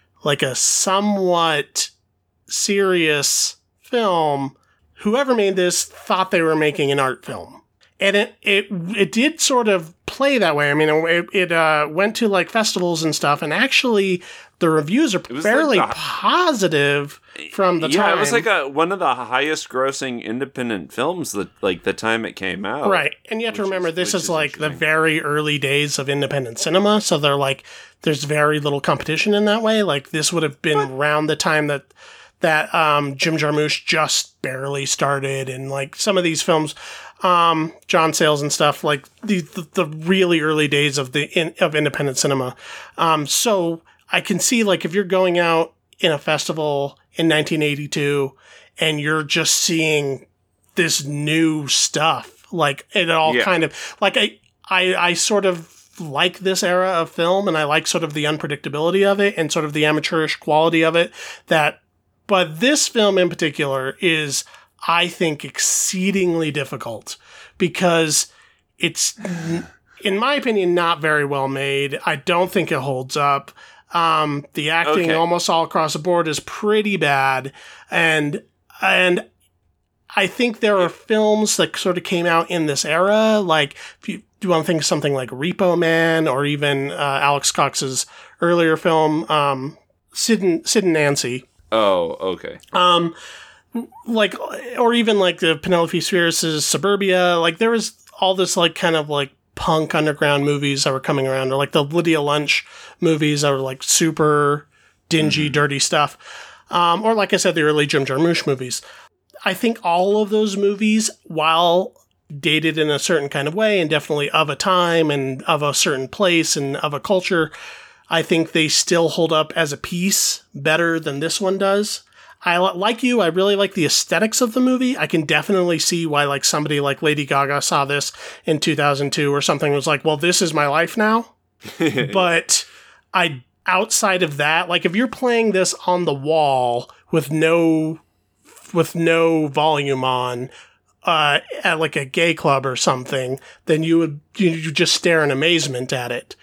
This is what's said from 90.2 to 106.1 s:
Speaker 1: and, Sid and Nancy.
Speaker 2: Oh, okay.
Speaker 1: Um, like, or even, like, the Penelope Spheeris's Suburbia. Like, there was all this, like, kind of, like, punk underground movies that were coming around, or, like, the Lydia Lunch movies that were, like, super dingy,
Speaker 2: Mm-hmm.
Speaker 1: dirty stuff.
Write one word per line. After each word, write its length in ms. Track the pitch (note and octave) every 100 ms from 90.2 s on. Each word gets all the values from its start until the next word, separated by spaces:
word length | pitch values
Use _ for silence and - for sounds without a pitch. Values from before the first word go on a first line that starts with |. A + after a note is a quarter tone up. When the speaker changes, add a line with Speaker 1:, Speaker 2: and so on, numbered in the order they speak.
| - G#3+
Speaker 1:
and, 260 | F#3+ E3 -
Sid 160 | A3
and 100 | F#3
Nancy. 520 | D#3 C#3+ C#3+ B2 B2+ - _ -
Speaker 2:
Oh, 460 | A2 G2+ F#2 E2 - F#2
okay. 260 | F2 - - -
Speaker 1:
Um, 420 | F3+ F3+ F3 E3+ - - - - - _ A#3 - A5+ -
like, 280 | A3 G3+ - - - B3 A#3+
or 160 | A#3
even, 260 | A#3 A3+ G#3
like, 200 | F3+ E3+
the 180 | E3+ D#3
Penelope 420 | F3+ E3+ E3 E3+
Spheeris's 640 | - F3+ E3+ D#3+ E3 D3+ -
Suburbia. 720 | D3 G3 G3+ G3 F#3 F3+ E3+
Like, 200 | E3 E3+
there 140 | A3+
was 220 | A#3 - - - -
all 140 | F#3+ F#3+
this, 200 | F3+ F#3
like, 200 | E3+ -
kind 200 | F3 D#3+
of, 140 | D3
like, 220 | C#3+ C3+ _ _ -
punk 400 | F#3 D#3+ D3+ D#3+
underground 480 | D3+ D3 D3 C#3+ C#3+
movies 380 | C#3+ C#3+ C#3
that 100 | C#3+
were 60 | C3+
coming 280 | - C#3 C3+
around, 240 | C3+ C3
or, 40 | C3+
like, 140 | C#3
the 120 | D#3+
Lydia 380 | C#3+ E3+ E3 D#3+
Lunch 440 | C#3+ D3 C#3+ - - - - -
movies 420 | E3 D3+ D3+ D3
that 100 | D3
were, 80 | C3+
like, 240 | C3 C3
super 840 | - - E3 D3+ D3+ D3 C#3+ D3 - _ _ _ -
dingy, 360 | D#3+ D3+ D3 D3
Speaker 2:
Mm-hmm. 80 |
Speaker 1:
dirty 260 | D3 D3 C#3
stuff. 380 | - D#3 C#3+